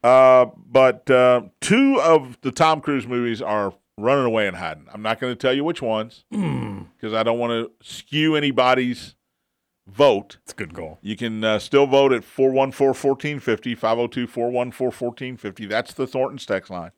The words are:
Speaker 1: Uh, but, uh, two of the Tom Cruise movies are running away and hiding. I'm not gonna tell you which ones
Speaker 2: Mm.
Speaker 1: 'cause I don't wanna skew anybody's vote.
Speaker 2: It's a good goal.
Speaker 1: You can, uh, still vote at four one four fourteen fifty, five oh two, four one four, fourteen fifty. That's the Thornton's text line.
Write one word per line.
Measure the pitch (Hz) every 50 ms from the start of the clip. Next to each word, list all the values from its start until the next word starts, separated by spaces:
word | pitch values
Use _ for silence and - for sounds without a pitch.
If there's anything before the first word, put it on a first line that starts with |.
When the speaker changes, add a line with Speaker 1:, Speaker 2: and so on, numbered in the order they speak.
| -
Speaker 1:
Uh, | 120 127 131 131 131 127 127 123 117 - - - -
but, | 120 131 131 131 120 - _ -
uh, | 135 127 127 127 123 - - 98 _ _ -
two | - 202 233 277 277 277 208 143
of | 165 165 156 135 127 120 _ _
the | 135 117
Tom | - 165 156 156 151 139
Cruise | - 147 135 113
movies | 120 123 123 120 120 113 104
are | - - 104 107 101 98 90 _ _ _ _
running | - 104 120 139 143 131
away | 120 110 110 104 98
and | 90 85
hiding. | 90 80 80 78 - _ -
I'm | 104
not | 107 107 113 -
gonna | - 127 123
tell | 113 - 135 127
you | 139 143
which | 165 170 -
ones | 139 117 110 107 110 117 - _ _ _
Speaker 2:
Mm. | - 208 190 160 135 127 120 107 98 98 - _ _ _
Speaker 1:
'cause | - 110 107
I | 113 113
don't | 117 117 120
wanna | 120 117 117 113 117 - _ _
skew | _ - - - - _ - 151 156 156 156
anybody's | 151 147 143 131 127 127 127 127 127 127 123 120 - - - _ _ _ _ _ _ _ _ _ _ _ _ _ _ _
vote. | - 98 101 143 139 113 98 104 _ - _ _
Speaker 2:
It's | - -
a |
good | - 101 80 82
goal. | 87 87 78 76 _ _
Speaker 1:
You | 98 110
can, | - 120 117 110 110 110
uh, | 110 107 104
still | - - - 139 139
vote | 135 131 139 139 135 131
at | 117 -
four | _ _ - 135 135
one | 131 135 135 135 -
four | - 139 135 131
fourteen | - - 143 135 131 - 147 147 139
fifty, | - - 113 104 - 123 117
five | - - 110 113 117
oh | 120
two, | 117 - 127 123
four | 117 - 120 120 120
one | 123 123 123 123 117
four, | - 127 127
fourteen | 110 - 131 120 117 - 131 127 127
fifty. | 113 - 104 95 - 110
That's | 98 104 110 127 - -
the | - 139
Thornton's | 131 - 135 131 - 139 131 -
text | - 104 95 92 _
line. | 92 90 82 85 _